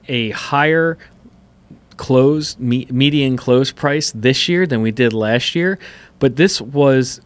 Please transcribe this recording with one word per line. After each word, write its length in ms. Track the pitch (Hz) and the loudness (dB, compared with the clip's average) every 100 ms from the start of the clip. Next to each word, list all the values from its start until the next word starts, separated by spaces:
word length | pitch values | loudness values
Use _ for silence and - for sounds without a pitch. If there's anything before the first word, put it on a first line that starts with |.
| - | -8
a 220 | 123 110 | -4 -4
higher 680 | - - 143 151 160 165 160 - _ - _ _ _ _ - _ - | -6 -2 0 2 2 0 -4 -12 _ -20 _ _ _ _ -20 _ -14
close, 600 | - 127 135 156 151 - | 0 4 4 2 -4 -6
me-, 280 | 123 123 - | -4 -2 -2
median 460 | 127 143 147 135 123 | 0 0 2 0 -2
close 340 | - 123 135 | 2 2 2
price 400 | - 147 147 151 | -2 -2 -2 -4
this 360 | 113 123 131 - | -2 0 0 0
year 180 | 175 180 | 0 0
than 160 | 117 | 0
we 80 | 110 | -2
did 220 | 110 120 | 0 0
last 420 | 110 107 120 - | 0 0 0 0
year, 240 | 170 180 196 - - - - | -2 -2 -4 -10 -20 -18 -2
but 180 | 131 123 | 0 2
this 240 | 190 - | 0 0
was 600 | 117 143 139 131 127 - | -6 2 4 4 0 -8